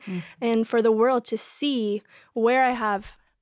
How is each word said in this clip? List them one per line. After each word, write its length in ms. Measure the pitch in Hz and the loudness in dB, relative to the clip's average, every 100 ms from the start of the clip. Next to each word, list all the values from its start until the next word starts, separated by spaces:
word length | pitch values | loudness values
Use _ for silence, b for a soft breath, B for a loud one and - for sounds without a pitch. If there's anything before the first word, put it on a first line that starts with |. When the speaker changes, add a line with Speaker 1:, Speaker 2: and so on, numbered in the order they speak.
| B | B
Speaker 1:
Mm. 160 | 180 156 B | -8 -8 B
Speaker 2:
And 260 | 233 226 226 | 0 0 0
for 120 | 233 | 2
the 100 | 226 | 2
world 320 | 220 240 254 233 | 4 2 2 -2
to 100 | 220 | -6
see 640 | - - 294 262 208 214 - b b | -4 -2 -2 -2 -2 -4 -8 b b
where 320 | 240 226 254 | 0 2 4
I 60 | 262 | 2
have 480 | 247 214 202 - - _ _ | 0 -2 -4 -6 -20 _ _